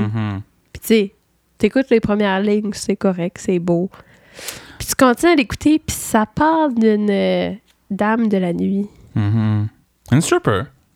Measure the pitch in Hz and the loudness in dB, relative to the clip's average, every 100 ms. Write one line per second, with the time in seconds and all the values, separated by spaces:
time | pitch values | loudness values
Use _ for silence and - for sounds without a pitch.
0 | 107 110 107 98 - _ _ - - 226 | 0 -2 -4 -6 -10 _ _ -8 0 2
1 | 196 _ _ _ _ - 208 262 262 226 | 0 _ _ _ _ -4 0 0 2 2
2 | - 208 202 190 208 208 208 - - 202 | 2 0 0 0 0 -2 -2 -6 -6 -2
3 | 196 180 170 - - 180 175 170 185 - | -2 -2 -6 -6 -4 -2 0 -2 -2 -8
4 | - _ _ - - - - - - - | -20 _ _ -18 -16 -16 -16 -12 -6 2
5 | 262 240 339 311 214 - 302 311 - - | 4 4 4 4 0 0 0 0 -2 -10
6 | - 220 214 - 311 320 302 233 220 208 | -2 -2 0 0 0 2 0 2 2 2
7 | 208 196 185 180 180 196 _ _ - 190 | 0 0 0 0 -4 -8 _ _ -10 -4
8 | 208 226 220 196 180 170 190 196 202 - | 0 0 0 0 0 -2 -2 -2 -4 -10
9 | - 113 104 110 107 107 107 _ _ _ | -8 -2 0 0 2 0 -2 _ _ _
10 | - 135 - 349 143 98 - _ _ | 0 0 2 0 0 -2 -4 _ _